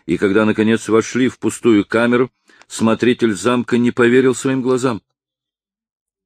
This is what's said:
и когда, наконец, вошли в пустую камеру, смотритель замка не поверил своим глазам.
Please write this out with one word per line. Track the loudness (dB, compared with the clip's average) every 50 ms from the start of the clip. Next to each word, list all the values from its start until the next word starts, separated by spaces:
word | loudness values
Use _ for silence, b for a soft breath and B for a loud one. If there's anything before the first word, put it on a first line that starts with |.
| b
и | -6 -2
когда, | -2 0 0 2 2 2
наконец, | 2 0 0 0 0 0 -2 0 0
вошли | 0 0 0 0 -2 -2 -2 -2
в | -2 -4
пустую | -6 -6 -6 -2 2 2 2 2 2
камеру, | 0 -2 0 0 0 0 0 -2 -4 _ _ b b b b b
смотритель | b -6 -2 0 0 0 2 0 0 0 0 0 -2 -2
замка | -2 -2 -2 -2 -2 -2 -2 -2
не | 0 0 -2
поверил | 0 0 2 2 4 4 2 2 0
своим | -2 -4 -4 -4 -4
глазам. | -2 -2 -2 -2 -2 -4 -6 -8 -12 _ _ _ _ _ _ _ _ _ _ _ _ _ _ _ _ _ _ _ _ _ _ _ _